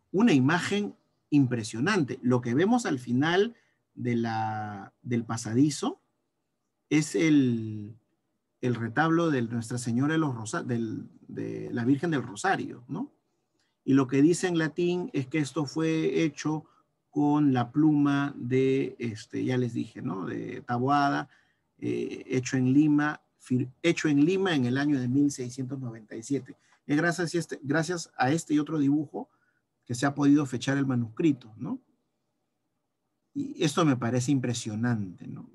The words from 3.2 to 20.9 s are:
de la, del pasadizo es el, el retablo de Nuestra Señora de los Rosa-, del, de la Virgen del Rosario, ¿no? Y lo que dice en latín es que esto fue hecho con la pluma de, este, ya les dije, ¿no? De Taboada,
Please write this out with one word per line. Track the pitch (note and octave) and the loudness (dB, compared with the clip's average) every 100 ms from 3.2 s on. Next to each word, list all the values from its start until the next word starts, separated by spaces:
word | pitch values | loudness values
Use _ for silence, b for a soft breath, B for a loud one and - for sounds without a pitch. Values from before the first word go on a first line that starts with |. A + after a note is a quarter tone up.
| D#3 F3+ A3 B B B _ - | 2 2 2 B B B _ -8
de | B2 A#2 | -2 -2
la, | A#2 A2 A2 A2 G#2+ G2+ F#2+ _ | -2 -2 -4 -6 -8 -10 -16 _
del | B2 A#2+ | -4 -4
pasadizo | A2+ A#2 G#2+ A#2 D3+ C#3+ A3+ F#4+ _ _ _ _ _ _ _ _ _ | -2 -6 -2 2 2 2 -4 -6 _ _ _ _ _ _ _ _ _
es | D3+ D#3 - | 0 0 0
el, | D#3+ D3 C3 A#2 A2 G#2+ G#2 A2 _ _ _ _ _ _ | 4 6 4 0 -4 -8 -12 -16 _ _ _ _ _ _
el | B2+ A2+ | -4 -2
retablo | A2+ A#2 D#3+ E3 E3+ | -2 0 2 2 2
de | C#3 | 0
Nuestra | A#2 A#2+ A2 B2 | -2 -4 -6 -6
Señora | B2 A#2 C#3+ | -2 -2 0
de | D#3+ | 0
los | D3+ A#2+ | -2 -4
Rosa-, | G#2+ - | -8 -8
del, | B2 A#2 A2+ G#2+ - - - | -4 -4 -4 -6 -10 -18 -14
de | - A2 A2 G#2+ | -10 -8 -8 -8
la | A#2 A#2 | -2 2
Virgen | C#3 F3 | 2 2
del | D3 | -2
Rosario, | A#2+ - F#3+ - - - - | -4 -4 -2 -2 -4 -12 -10
¿no? | E3 D4 _ _ _ _ _ _ _ - | -8 -8 _ _ _ _ _ _ _ 2
Y | |
lo | C3+ B2+ | 2 4
que | C#3 | 4
dice | D3+ E3+ F#3 | 4 4 0
en | E3+ | 0
latín | D#3+ E3 F3 F3+ F3+ | -2 0 0 0 -4
es | C#3+ C3 | -6 -4
que | D#3+ | -4
esto | C#3+ E3 C#3 | -2 -4 -4
fue | D#3 D#3+ D#3+ D#3+ D#3+ | -2 -2 0 0 0
hecho | E3 - - D#3 b b b _ _ | -2 -2 -4 -4 b b b _ _
con | D3 D3 D3 D3 | 0 2 4 4
la | B2+ A#2+ | 2 0
pluma | D3 D#3 D3+ C#3+ C#3 C#3+ - | 2 4 4 4 2 -2 -6
de, | A#2+ C3 C3 C3+ C#3 - | -2 2 2 2 -2 -6
este, | A#2+ A2 - A2+ | -8 -8 -8 -6
ya | A#2+ B2+ | -2 0
les | B2 | 0
dije, | A#2+ A#2 - | -4 -8 -8
¿no? | D#3 E3+ - | -8 -6 -6
De | A2+ A2 G#2+ | -8 -8 -10
Taboada, | - A#2+ B2+ | -4 -2 2